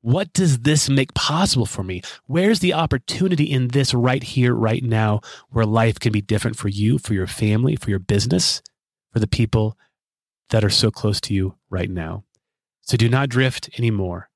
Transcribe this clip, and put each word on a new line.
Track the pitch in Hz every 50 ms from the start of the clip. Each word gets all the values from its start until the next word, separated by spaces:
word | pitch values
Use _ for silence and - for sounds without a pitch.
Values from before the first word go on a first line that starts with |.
What | _ 117 123 170 160 165 _
does | - 190 170 135 120
this | 117 143 151 147 - -
make | 139 139 135 - -
possible | - - - 147 165 190 196 - 127 110
for | - - - 98
me? | 92 92 90 - - - - _
Where's | - 131 170 185 208 226 170
the | 185 180 -
opportunity | 156 165 151 - 131 _ - - - 185 190 185 147 147
in | - 143 131 127 123
this | 120 143 135 131 -
right | 123 120 127 127 110 110
here, | - - 131 123 123 123
right | 117 110 110 110 - 131
now, | 117 113 110 110 107 104 110 - - - - - _
where | - 117 113
life | 107 110 113 113 113 104 -
can | - 117
be | 104 104
different | 101 - 107 104 - 117 110
for | - -
you, | 101 98 101 104 107 131
for | 139 - - 110
your | 95 95
family, | 92 - - 113 107 107 110 123 127 110
for | - - -
your | 101 95
business, | 92 - 104 101 98 120 - 92 - - - - _ - _ _ _ _ _ _ _ _
for | _ 117
the | 107
people | 104 - - 117 110 - 113 110 107 107 _ _ _ _ _ _ _ _ _ _ _ _ _ _ _
that | - 110 107
are | 101
so | - - - 110
close | - - - 104 104 -
to | - - 101
you | 98 95 95 - _ _ _
right | 95 92 - -
now? | 92 90 85 80 90 98 - _ _ _ _ _ _ _ _ _ _ _
So | _ - -
do | 117 113 117
not | 120 131 139 139
drift | 123 127 131 131 127 - - - -
anymore. | - 120 117 110 101 95 90 87 85 - _ _